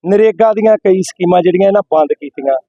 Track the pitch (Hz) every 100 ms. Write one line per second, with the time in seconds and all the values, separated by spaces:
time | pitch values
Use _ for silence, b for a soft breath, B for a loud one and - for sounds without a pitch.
0 | 170 202 220 190 226 214 220 220 202 190
1 | 180 - 175 180 175 180 196 202 190 156
2 | 147 147 143 - 135 131